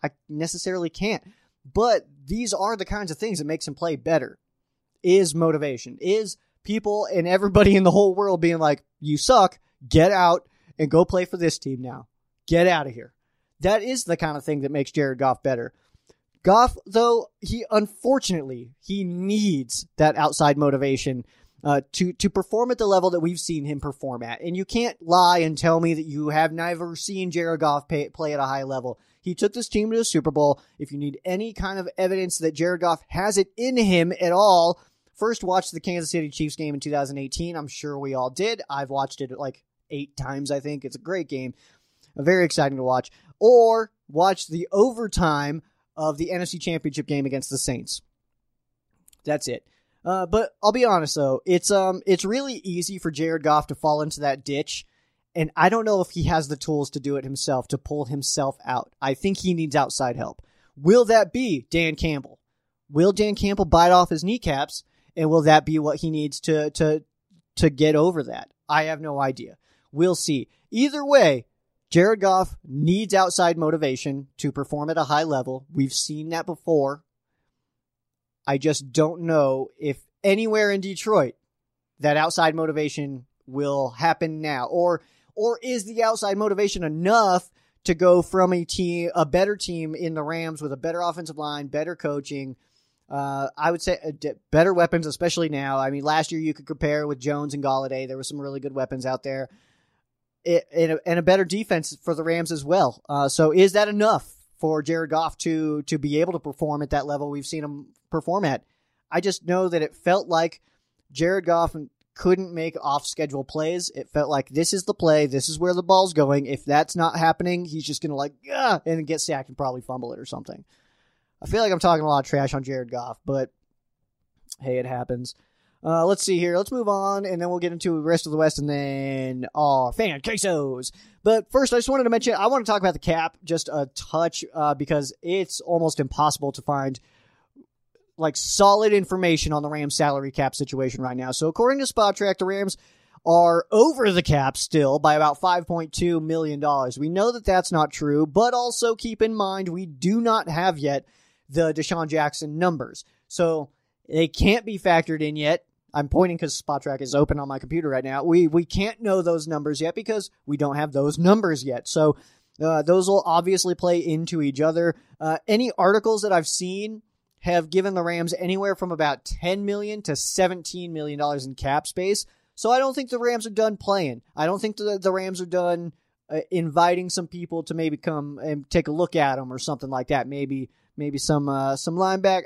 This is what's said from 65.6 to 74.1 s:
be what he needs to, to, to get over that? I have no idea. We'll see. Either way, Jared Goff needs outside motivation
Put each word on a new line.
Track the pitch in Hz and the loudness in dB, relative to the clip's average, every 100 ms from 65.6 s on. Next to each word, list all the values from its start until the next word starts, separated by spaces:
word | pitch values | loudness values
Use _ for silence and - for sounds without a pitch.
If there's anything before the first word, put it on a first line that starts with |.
| 151 | 6
be | 156 | 0
what | 151 151 | 0 -2
he | 165 | -4
needs | 156 151 - | -4 -4 -4
to, | - 156 151 | -2 0 0
to, | - 156 156 - _ _ _ _ - | 0 0 0 -4 _ _ _ _ 2
to | 185 | 2
get | 135 151 151 | 6 4 6
over | 170 165 | 4 2
that? | 120 120 - _ - | -6 -10 -14 _ -2
I | 151 | 0
have | 156 156 | 0 -4
no | 156 139 | -6 -2
idea. | 135 127 110 - _ _ _ | -2 -4 -12 -20 _ _ _
We'll | 143 180 170 | 0 0 2
see. | - 139 110 _ _ | -2 -2 -4 _ _
Either | 220 285 294 | 0 0 0
way, | 285 285 175 131 - _ _ _ _ | 4 6 6 4 -4 _ _ _ _
Jared | 165 196 220 | 4 4 4
Goff | 190 185 - - 156 | 2 2 0 -6 -10
needs | 135 151 190 214 | -2 0 0 2
outside | 196 185 175 175 165 | 2 2 2 2 2
motivation | 156 160 147 131 147 | 0 0 -2 -2 -6